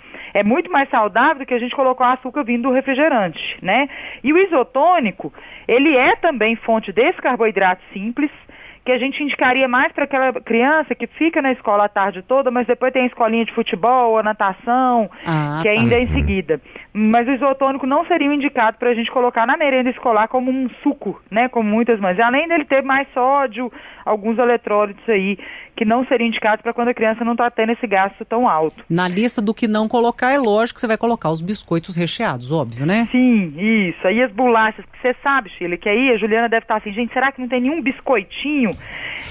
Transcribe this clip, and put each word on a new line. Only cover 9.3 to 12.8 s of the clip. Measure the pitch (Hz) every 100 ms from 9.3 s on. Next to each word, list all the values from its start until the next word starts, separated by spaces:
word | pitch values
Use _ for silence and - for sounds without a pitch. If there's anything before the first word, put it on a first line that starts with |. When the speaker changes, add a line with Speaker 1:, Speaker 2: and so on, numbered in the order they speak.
| - 262 254 262
Speaker 1:
mais | 247 311
pra | -
aquela | 285 269 262
criança | 247 - 226 254 311 302
que | 254 233
fica | - 320 330
na | 269
escola | 247 220 202 208
a |
tarde | 208 196 185
toda, | 185 262 262
mas | 240 240
depois | 240